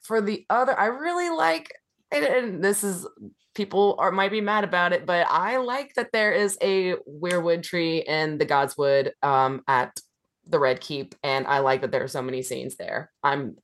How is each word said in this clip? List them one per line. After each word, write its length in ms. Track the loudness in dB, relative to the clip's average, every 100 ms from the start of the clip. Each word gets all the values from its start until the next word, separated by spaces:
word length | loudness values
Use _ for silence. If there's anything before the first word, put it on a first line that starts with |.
for 180 | -4 -2
the 240 | 0 -2 0
other, 280 | 0 2 2
I 100 | 0
really 420 | 0 -4 -2 -2 0
like, 360 | 0 0 -4 -20 _ _ -4
and, 140 | -2 2
and 380 | 0 -2 -2
this 200 | 0 0
is, 240 | -2 -4 -10 -16 -20 -20 _
people 420 | -6 -2 2 2 4
are, 120 | 2
might 200 | 2 0
be 100 | 0
mad 220 | 0 0
about 300 | 0 2 2
it, 120 | 0 0
but 220 | 0 2
I 280 | 2 0 -2
like 360 | -2 -4 -6 -6
that 160 | -2
there 200 | 0 2
is 260 | 2 0 0
a 340 | 0 2 0 -2 -8
weirwood 560 | -6 -2 0 2 0
tree 360 | -2 -2 0 -2
in 380 | -2 0 0 0
the 80 | 2
Godswood, 640 | 2 2 0 2 2 0 0
um, 400 | 2 4 2 0 0
at 320 | 2 0 -6 -20 _ _ _ -2
the 100 | 2
Red 200 | 2 0
Keep, 340 | -4 -10 -10 -8
and 220 | -2 -2 0
I 140 | 2
like 220 | 2 2
that 100 | 0
there 120 | -2
are 40 | -2
so 140 | -6
many 200 | -6 -6
scenes 360 | -8 -8 -10 -10
there. 340 | -8 -8 -8 _
I'm, 360 | -2 -2 -4 -6